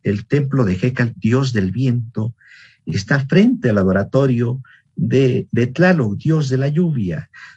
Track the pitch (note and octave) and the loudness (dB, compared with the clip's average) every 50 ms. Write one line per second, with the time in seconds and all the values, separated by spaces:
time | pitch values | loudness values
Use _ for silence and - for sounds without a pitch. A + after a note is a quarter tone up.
0 | - G#2 G2+ G2+ - - - D3 C#3+ C3+ C#3 C3+ A#2+ F#2+ F#2 - - B2 B2 - | -4 -4 -4 -4 -4 -2 -2 0 0 0 0 0 0 0 0 0 -2 -2 0 0
1 | A#2+ A2+ A2+ - - A2 A#2+ C3 C#3 C3 A#2 G#2 F#2+ F#2 F#2 A#2+ C3 C3 A#2+ B2 | -2 -4 -4 -2 -2 0 2 2 0 0 -2 -2 -2 -2 -2 -2 -2 0 0 -2
2 | A2+ A#2 - A2 A2 A#2+ - _ _ _ - - - - _ _ - - D3+ G#2+ | -4 -6 -6 -6 -6 -6 -8 _ _ _ -20 -20 -20 -20 _ _ -10 -6 -4 -4
3 | F#2+ - C#3+ C3+ C3+ - D3+ F3+ G#3+ B3 B3+ - - A#2+ G#2+ G2+ F#2 F#2+ F#2 G2 | -2 -2 -2 -2 0 2 4 4 4 4 2 2 0 0 2 2 2 2 2 0
4 | G2+ - - C3 C#3 C3+ B2 A#2 A#2+ A#2+ B2+ C3 B2+ _ - _ _ _ - - | -2 0 0 2 2 2 2 0 0 -2 -4 -6 -8 _ -20 _ _ _ -8 -4
5 | - A#2 B2 C3 C3+ B2+ B2+ C3+ - - - A#2 A#2+ B2 - - E3+ F#3 F#3 D#3 | -2 0 2 2 2 4 2 0 -4 -2 -2 -2 0 0 0 2 2 4 4 2
6 | A#2 G#2 G2+ - - D3 D#3+ D#3 D3 B2+ C3 C3 C3+ C#3+ D3 E3 F#3 E3 D3+ A#2+ | 2 -2 -2 -4 -2 0 0 0 0 0 0 -2 -2 0 0 0 0 0 0 -2
7 | G2+ F2+ D#2+ D#2 - _ _ - - - - | -2 -4 -4 -6 -10 _ _ -20 -20 -20 -20